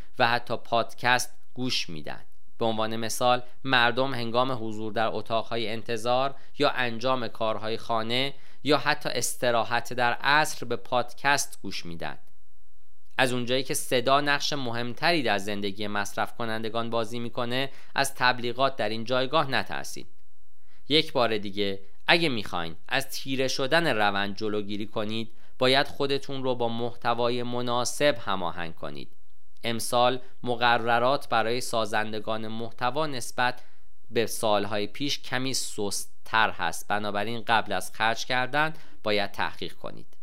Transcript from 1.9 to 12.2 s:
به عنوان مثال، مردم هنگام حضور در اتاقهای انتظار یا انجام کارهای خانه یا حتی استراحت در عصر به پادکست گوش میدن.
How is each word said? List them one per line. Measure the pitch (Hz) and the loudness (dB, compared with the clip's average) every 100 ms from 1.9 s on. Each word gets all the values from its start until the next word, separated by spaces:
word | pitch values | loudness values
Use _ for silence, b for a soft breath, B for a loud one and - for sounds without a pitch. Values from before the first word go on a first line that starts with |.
| 80 71 62 - - - - | -2 -4 -4 -4 -4 -4 0
به | 113 | 0
عنوان | 110 110 113 | 2 0 0
مثال، | 113 - 123 123 - B | -2 2 4 2 0 B
مردم | 135 127 120 117 135 | 2 4 4 4 0
هنگام | 127 117 117 131 | 0 0 2 2
حضور | 123 110 107 110 | 0 -2 -2 -2
در | 104 113 | 0 0
اتاقهای | 90 104 113 104 117 107 | 0 0 0 0 -2 -2
انتظار | 113 107 117 117 123 135 135 B - | -4 -2 -2 0 2 0 -2 B 0
یا | 143 | 2
انجام | - 123 113 127 131 110 | 2 0 0 0 0 0
کارهای | - 110 107 110 110 | 0 0 0 0 -2
خانه | - 117 110 123 135 - b b | 0 0 0 0 0 -2 b b
یا | 131 143 | 2 2
حتی | 151 147 - | 2 0 0
استراحت | - - - 123 117 107 120 - | -2 -2 0 2 2 2 0 0
در | 123 120 | 0 0
عصر | 117 135 147 151 - 120 | 2 2 2 2 -2 -2
به | 117 | -2
پادکست | - 123 117 - 143 143 - - | 0 0 0 0 2 2 2 -2
گوش | 101 - 87 | -4 -4 -4
میدن. | 82 78 67 | -4 -4 -4